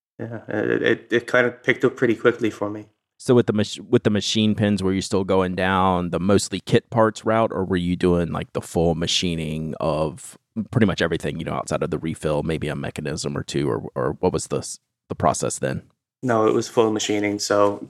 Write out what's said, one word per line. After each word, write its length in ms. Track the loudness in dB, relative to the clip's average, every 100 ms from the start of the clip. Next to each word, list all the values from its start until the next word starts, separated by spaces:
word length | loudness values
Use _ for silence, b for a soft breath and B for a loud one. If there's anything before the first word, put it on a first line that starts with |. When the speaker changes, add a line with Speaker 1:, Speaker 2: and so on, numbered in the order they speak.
| _ -12
Speaker 1:
yeah, 240 | -12 -12 -6
it, 340 | -2 0 0
it, 260 | 0 0 0
it 160 | -2 2
kind 180 | 2 2
of 160 | -2
picked 220 | -4 0
up 120 | 0 0
pretty 180 | 0 2
quickly 340 | 2 2 -2
for 200 | -2 -6
me. 180 | -8 -14 _ _ -4
Speaker 2:
So 160 | 4
with 140 | 4 4
the 60 |
mach-, 260 | 2 -2 -6 0
with 140 | 2
the 60 | 2
machine 460 | 0 0 2 2 2
pens, 280 | 2 2
were 80 | 0
you 100 | 0
still 220 | 0 0
going 320 | 2 2 2 0
down 540 | 2 4 4 2 0
the 100 | 0
mostly 400 | 4 4 2 -6
kit 300 | 0 0 2
parts 340 | 2 2 2
route, 280 | 0 0 0
or 100 | -2
were 140 | -2 0
you 180 | 0 2
doing, 380 | 2 2 0
like, 180 | -4 -6
the 100 | -8
full 320 | -4 0 2
machining 800 | 2 0 0 0 -2 -4 -6 -6 -4
of 580 | -2 0 -2 -6 -16 -20 _ -10 -2
pretty 160 | 2 2
much 160 | 2
everything, 380 | 0 -2 -4 -6
you 60 | -6
know, 80 |
outside 280 | -6 -4 -4
of 100 | -2
the 60 | -4
refill, 460 | -4 -4 -2 -2
maybe 240 | -2 -4 -4
a 80 | -6
mechanism 600 | -8 -8 -8 -6 -6 -6
or 60 |
two, 260 | -4 -2 -2
or, 160 | -2 -6 -4
or 220 | -4 -2
what 140 | -2
was 140 | -2 -4
the 100 | -6
s-, 220 | -6 -14 _ _ -12
the 80 | -2
process 440 | 0 0 -2 -2
then? 240 | -4 -4 -10 _ _ _
Speaker 1:
No, 220 | 0 2 4
it 80 |
was 140 | 2 0
full 240 | 2 2
machining. 480 | 2 0 0 0 -2
So 480 | 0 4 4 2